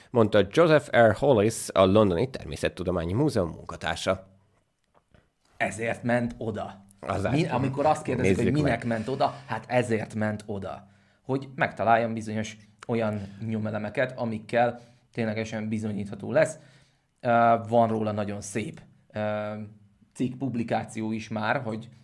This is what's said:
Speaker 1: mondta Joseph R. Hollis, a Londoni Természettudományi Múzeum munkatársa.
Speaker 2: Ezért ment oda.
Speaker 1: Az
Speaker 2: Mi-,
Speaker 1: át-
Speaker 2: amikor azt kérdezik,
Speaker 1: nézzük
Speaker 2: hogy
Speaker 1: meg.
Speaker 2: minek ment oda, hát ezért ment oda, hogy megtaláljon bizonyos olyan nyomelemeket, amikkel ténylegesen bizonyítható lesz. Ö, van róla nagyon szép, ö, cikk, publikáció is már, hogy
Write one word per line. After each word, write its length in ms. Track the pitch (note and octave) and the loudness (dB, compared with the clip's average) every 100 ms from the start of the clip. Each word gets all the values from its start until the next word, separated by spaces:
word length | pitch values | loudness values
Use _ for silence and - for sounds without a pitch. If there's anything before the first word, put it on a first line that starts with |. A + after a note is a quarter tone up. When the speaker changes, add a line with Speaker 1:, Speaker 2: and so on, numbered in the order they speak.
| - | -2
Speaker 1:
mondta 360 | A#2+ G#2+ G#2 F#2 | 2 4 4 4
Joseph 460 | D#3 E3+ D3+ - A#2+ | 4 6 4 4 6
R. 140 | A2+ | 6
Hollis, 560 | G2+ C#3+ A2+ G#2+ - - | 6 4 4 4 0 0
a 120 | - | 4
Londoni 460 | F#2+ G#2 G#2 E2 - | 6 6 6 2 -2
Természettudományi 840 | - D2 D2 D#2 - F2+ F2+ E2 | -4 -10 -4 -4 -2 -4 -2 -2
Múzeum 380 | G#2 D3+ A2+ E2+ | 0 0 0 -2
munkatársa. 760 | - - E2+ D#2+ E2 F#2+ F#2+ - _ _ _ _ _ _ _ _ _ _ _ _ - | -4 -14 -8 -6 -2 -2 -2 -6 _ _ _ _ _ _ _ _ _ _ _ _ -6
Speaker 2:
Ezért 460 | G#2 G2+ A2+ G#2+ | -4 -4 -6 -4
ment 320 | B2 B2 A#2+ - | 0 0 -2 -6
oda. 460 | A2+ G#2 F#2 - - _ | -6 -6 -8 -12 -20 _
Speaker 1:
Az 220 | - F#2+ | -6 -2
Speaker 2:
Mi-, 240 | F#2+ C#3+ E3 | 0 0 0
Speaker 1:
át- 60 | |
Speaker 2:
amikor 340 | B2+ C3+ C#3 D3 | 0 -2 0 2
azt 160 | D3+ | 0
kérdezik, 340 | - A#2+ F#2+ F#2+ | -2 0 2 2
Speaker 1:
nézzük 80 | A#2 | 2
Speaker 2:
hogy 0 | |
Speaker 1:
meg. 100 | D3 | 2
Speaker 2:
minek 220 | C#3+ A#2 | 0 0
ment 240 | A#2+ A2+ A2 | -2 -4 -4
oda, 260 | C#3 C#3 - - | -2 -2 -4 -8
hát 180 | A2+ - | -8 -2
ezért 460 | B2 A2 G#2+ - | 0 2 0 -2
ment 280 | A2 G#2+ G#2+ - | -4 -2 -4 -8
oda, 420 | G2+ F#2 C2+ - _ _ _ | -8 -8 -12 -16 _ _ _
hogy 260 | - C3+ C3+ | -6 -6 -4
megtaláljon 580 | - B2+ - G#2 A#2 A#2 | -4 -4 0 4 4 4
bizonyos 440 | A2+ G#2+ A2 G#2+ - - _ - | -4 -4 -4 -6 -10 -20 _ -4
olyan 340 | A#2 G#2+ G#2+ G2+ - A2 | -2 0 -2 -8 -8 -4
nyomelemeket, 720 | A2 G#2+ G#2+ G#2+ C3+ B2+ - | -4 -4 -4 -4 -2 -4 -4
amikkel 600 | A#2 A2 - A#2 A#2+ A#2+ - _ _ | -6 -6 -2 2 2 0 -12 _ _
ténylegesen 560 | - A2+ G#2+ G#2+ A2 G#2+ | -6 -4 -4 -6 -6 -4
bizonyítható 640 | G#2+ G#2+ G2+ G2+ G#2 G#2+ | -4 -4 -6 -8 -8 -2
lesz. 260 | C#3 D#3+ - - _ _ _ _ _ | 2 2 -2 -20 _ _ _ _ _
Ö, 340 | B2 A#2 A#2 A2+ G#2 | 2 4 6 4 4
van 200 | A#2 A2+ | 4 4
róla 240 | A2 G#2+ | 2 -2
nagyon 280 | G#2 G2+ G#2 | -2 -4 -6
szép, 400 | - A#2 G#2 - - _ _ | -6 -6 -6 -10 -20 _ _
ö, 400 | G#2+ G#2+ G#2+ G#2 G#2+ G#2+ - _ _ _ | -6 -4 -4 -6 -8 -12 -16 _ _ _
cikk, 240 | - B2+ B2+ | -4 -4 -4
publikáció 720 | C3+ A#2+ A#2 A2+ A2 A2 A2 | -4 -4 -2 -2 -4 -6 -4
is 160 | A2 - | -6 -6
már, 320 | A2 G#2+ C3+ | -4 -2 -2
hogy 260 | A#2 A2 - - | -4 -8 -10 -20